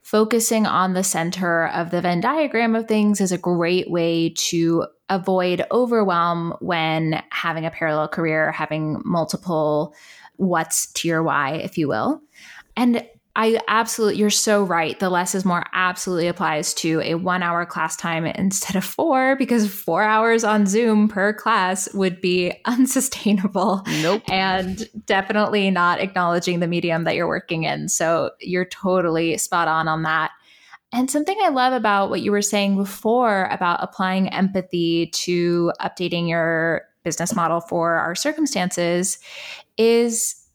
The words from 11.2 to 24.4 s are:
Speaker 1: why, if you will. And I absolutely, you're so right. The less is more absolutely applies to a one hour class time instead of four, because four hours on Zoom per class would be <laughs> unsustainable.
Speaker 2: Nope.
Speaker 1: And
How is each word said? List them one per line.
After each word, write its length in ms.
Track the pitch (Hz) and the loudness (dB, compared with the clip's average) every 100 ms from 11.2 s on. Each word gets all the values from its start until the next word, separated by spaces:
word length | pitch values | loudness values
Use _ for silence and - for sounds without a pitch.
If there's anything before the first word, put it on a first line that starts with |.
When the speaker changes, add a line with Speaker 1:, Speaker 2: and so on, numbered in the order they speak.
Speaker 1:
why, 340 | 160 143 139 156 | 0 0 -2 -4
if 220 | - - | -6 -2
you 120 | 143 | 0
will. 320 | 107 123 311 _ - - - - - | 0 0 -4 _ -20 -20 -20 -12 0
And 280 | 247 233 - _ _ - | 2 0 -4 _ _ -2
I 220 | 226 226 - | 0 0 0
absolutely, 500 | 220 226 - 214 - | 0 0 0 0 2
you're 120 | 208 | 2
so 340 | - 226 208 | 2 2 2
right. 340 | 190 170 160 - | 2 0 0 -2
The 120 | 185 | 0
less 260 | 180 180 190 | 0 0 0
is 80 | |
more 220 | 190 175 - | 0 0 -2
absolutely 560 | 180 185 180 - 175 175 | -2 -2 -2 -4 -2 -2
applies 440 | 175 165 151 147 - | 0 -2 0 -2 -2
to 260 | 165 160 | 0 0
a 140 | 135 165 | 0 -2
one 280 | 180 180 | -2 -2
hour 220 | 175 170 175 | 0 -2 -2
class 320 | 175 160 - | -4 -4 -4
time 280 | 170 165 160 | -4 -2 -4
instead 520 | - 190 190 - 190 | 0 -2 0 -2 -4
of 80 | - | -4
four, 500 | - 330 262 262 269 | -2 0 2 2 0
because 340 | 247 240 208 | 2 2 0
four 340 | 196 - 165 | -2 -2 0
hours 420 | 214 220 226 226 220 | 2 2 4 2 2
on 200 | 214 202 | 2 4
Zoom 440 | 208 240 214 214 | 2 4 4 2
per 240 | 202 202 | 2 -2
class 600 | 214 - 220 185 190 - | 0 0 2 2 -2 -4
would 280 | 196 190 185 | -2 -2 0
be 320 | 180 180 175 - | 0 0 0 -4
<laughs> 60 | - | -2
unsustainable. 1160 | 240 262 262 - - 214 202 190 196 196 190 180 156 | 2 2 2 -2 -2 2 2 2 0 0 0 -2 -2
Speaker 2:
Nope. 220 | 160 208 - | 0 0 0
Speaker 1:
And 580 | 190 | 0